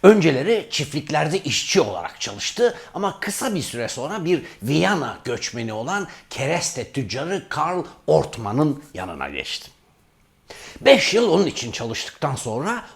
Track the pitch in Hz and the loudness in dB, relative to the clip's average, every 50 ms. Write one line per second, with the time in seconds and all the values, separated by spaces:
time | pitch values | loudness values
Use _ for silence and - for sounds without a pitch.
0 | - 190 220 208 160 165 139 127 139 196 233 214 - - - - 147 - - 156 | 10 10 8 10 6 4 4 2 2 2 0 0 0 -4 -4 -4 -4 -2 -4 -6
1 | 156 - 151 151 156 156 160 190 - 139 113 - - - - 190 143 104 95 87 | -6 -2 0 0 0 0 -2 -2 -2 -2 -2 -2 -2 2 2 2 2 2 0 -6
2 | 85 - - - - 117 101 104 - - - - 240 240 - - - - - 175 | -8 -10 -8 -8 -8 -8 -8 -6 -8 -6 0 2 2 2 2 -2 -16 -12 -6 -4
3 | 202 196 - - - 202 202 - 247 254 208 170 131 - - 120 117 110 - - | -4 -4 -4 -4 -6 -6 -4 -2 -2 -2 -2 -2 -4 -4 -4 -6 -4 -4 -4 -6
4 | 123 151 202 220 165 165 180 147 113 - - - 98 113 143 156 175 190 208 170 | -6 -6 -6 -4 0 0 0 0 0 -6 -16 -8 -2 0 2 4 4 2 2 0
5 | 135 117 107 - - 127 120 110 - - - 120 113 113 107 107 117 143 190 202 | -2 -6 -8 -10 -6 -6 -6 -4 -6 -8 -6 -6 -6 -6 -6 -6 -4 -4 -4 -4
6 | 190 - - - - _ - - 135 143 165 151 - - - 131 113 - - 139 | -6 -6 -10 -20 -18 _ -8 -6 -2 -2 -2 -2 -2 -4 -6 -6 -10 -6 -4 -6
7 | 127 95 - 127 147 170 196 185 - - - 151 151 165 180 180 - - - - | -4 -4 -4 -6 -4 -4 -6 -6 -6 -6 -4 -2 -2 -2 -2 -4 -4 -6 -12 -10
8 | _ - 151 160 - - - - 113 101 107 131 156 156 135 - - - _ 87 | _ 4 4 4 4 2 -6 -8 -6 -2 2 2 2 2 2 -2 -8 -14 _ -10
9 | 92 92 82 71 67 69 73 67 67 - - - - - _ _ _ _ _ _ | -8 -8 -8 -8 -8 -6 -6 -8 -6 -6 -8 -10 -10 -16 _ _ _ _ _ _
10 | _ _ _ _ _ _ _ _ _ _ - - - - - - - - 277 214 | _ _ _ _ _ _ _ _ _ _ -20 -18 -18 -18 -18 2 8 8 8 8
11 | - - - 220 240 214 160 190 196 151 127 - - 117 - - 120 117 113 - | 8 4 4 4 4 6 4 4 4 2 0 -4 -8 -8 -8 -6 -6 -6 -6 -6
12 | - - - - - 143 131 113 - 120 107 120 147 202 240 240 - - - | -8 -10 -8 -4 -4 -4 -4 -4 -4 -4 -4 -2 -2 -2 -4 -6 -8 -14 -20